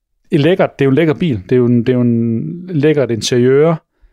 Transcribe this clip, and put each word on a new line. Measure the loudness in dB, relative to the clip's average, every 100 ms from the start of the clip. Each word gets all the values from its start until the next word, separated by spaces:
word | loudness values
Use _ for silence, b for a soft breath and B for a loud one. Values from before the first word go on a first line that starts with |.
| _ _ _
et | 0
lækkert, | 0 0 -2 0
det | 0
er |
jo |
en | 2
lækker | 0
bil. | 0 -2 -4
Det | -2
er | 0
jo | 2
en, | 2
det | 0
er |
jo | 0
en | 0 0 -2 -4 -6 -10 -8
lækkert | -2 0 0 -2
interiør. | -4 -2 0 2 4 2 0 -8 _ _